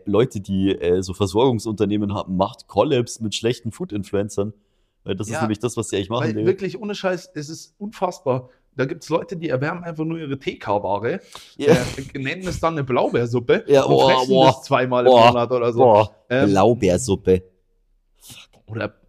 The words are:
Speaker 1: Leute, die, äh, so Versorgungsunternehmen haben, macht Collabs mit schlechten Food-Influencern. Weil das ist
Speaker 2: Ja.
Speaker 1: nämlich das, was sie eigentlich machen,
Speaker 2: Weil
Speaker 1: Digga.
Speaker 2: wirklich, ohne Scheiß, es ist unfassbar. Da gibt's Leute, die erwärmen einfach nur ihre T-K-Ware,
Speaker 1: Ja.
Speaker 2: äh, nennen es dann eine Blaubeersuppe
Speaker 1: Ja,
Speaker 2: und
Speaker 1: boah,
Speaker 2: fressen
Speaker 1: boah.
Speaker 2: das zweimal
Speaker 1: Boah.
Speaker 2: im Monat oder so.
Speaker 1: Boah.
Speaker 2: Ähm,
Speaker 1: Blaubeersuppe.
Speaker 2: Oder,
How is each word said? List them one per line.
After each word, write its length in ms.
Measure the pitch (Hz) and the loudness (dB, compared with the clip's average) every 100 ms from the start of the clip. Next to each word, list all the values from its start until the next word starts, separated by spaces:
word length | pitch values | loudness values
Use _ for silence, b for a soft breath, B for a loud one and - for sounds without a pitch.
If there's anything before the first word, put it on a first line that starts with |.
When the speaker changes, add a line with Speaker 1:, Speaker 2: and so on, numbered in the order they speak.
| - | 0
Speaker 1:
Leute, 340 | 101 127 107 | 0 0 -2
die, 320 | 95 98 95 | -4 -2 0
äh, 320 | - 85 90 | 0 0 0
so 100 | 92 | -2
Versorgungsunternehmen 1000 | 90 98 98 135 120 113 101 101 104 104 101 | -4 -2 2 0 0 -4 -2 -2 -2 -4 -6
haben, 220 | 85 92 | -4 -2
macht 300 | 101 - - | -2 -4 -8
Collabs 520 | 98 135 123 120 - | -2 0 0 -2 -6
mit 160 | 110 - | -8 -4
schlechten 360 | 117 120 113 | -4 -4 -8
Food-Influencern. 840 | - 92 104 95 98 101 - 104 - _ _ _ _ | -10 -8 -8 -4 -4 -4 -4 -6 -8 _ _ _ _
Weil 120 | - 95 | -10 -8
das 120 | 107 | -6
ist 60 | |
Speaker 2:
Ja. 80 | 147 | -4
Speaker 1:
nämlich 180 | 110 104 | -4 -2
das, 180 | 120 - | -4 -6
was 120 | 107 | -4
sie 80 | 98 | -4
eigentlich 120 | 95 | -4
machen, 140 | 117 147 | -4 -4
Speaker 2:
Weil 80 | |
Speaker 1:
Digga. 120 | 107 131 | -2 -2
Speaker 2:
wirklich, 320 | 196 190 190 | -2 -6 -8
ohne 140 | 208 196 | -10 -6
Scheiß, 340 | 190 180 - 151 | -4 -6 -8 -14
es 140 | 147 | -14
ist 260 | 160 - _ | -14 -18 _
unfassbar. 720 | 208 - 185 175 - 127 127 b b - | -16 -6 -6 -4 -4 -4 -6 b b -6
Da 100 | 139 | -6
gibt's 240 | 170 - | -6 -4
Leute, 280 | 165 185 180 | -4 -4 -10
die 120 | 160 | -6
erwärmen 340 | 127 147 180 | -4 -4 -6
einfach 220 | 170 156 160 | -12 -8 -6
nur 120 | 165 | -6
ihre 220 | 151 135 | -8 -8
T-K-Ware, 800 | - - - 101 92 101 113 185 B B B - | -8 -10 -4 -2 -2 -2 -2 -6 B B B -2
Speaker 1:
Ja. 160 | 143 | 2
Speaker 2:
äh, 440 | 165 117 131 135 139 | 2 2 -8 -12 -8
nennen 300 | 135 175 185 | -8 -6 -8
es 120 | 156 | -4
dann 140 | 165 | -2
eine 100 | 160 | -2
Blaubeersuppe 800 | 131 127 294 131 120 123 120 165 - | -2 0 0 -2 -2 -4 0 0 4
Speaker 1:
Ja, 160 | 139 | 2
Speaker 2:
und 80 | 139 | 4
Speaker 1:
boah, 180 | 135 135 | 4 4
Speaker 2:
fressen 180 | 131 131 | 4 2
Speaker 1:
boah. 160 | 131 131 | 6 6
Speaker 2:
das 160 | 131 | 4
zweimal 400 | - 131 127 123 | -2 0 2 2
Speaker 1:
Boah. 180 | 123 123 | 6 8
Speaker 2:
im 120 | 117 | 8
Monat 180 | 120 120 | 6 0
oder 200 | 127 120 | 0 0
so. 80 | 117 | 4
Speaker 1:
Boah. 360 | 127 104 107 _ _ | 6 6 4 _ _
Speaker 2:
Ähm, 200 | 123 104 | 0 2
Speaker 1:
Blaubeersuppe. 920 | 95 107 120 92 90 - 95 - 92 - _ _ _ _ _ _ _ B B B _ _ | 4 4 4 2 0 0 -2 2 2 2 _ _ _ _ _ _ _ B B B _ _
Speaker 2:
Oder, 260 | 110 104 - | -6 -6 -8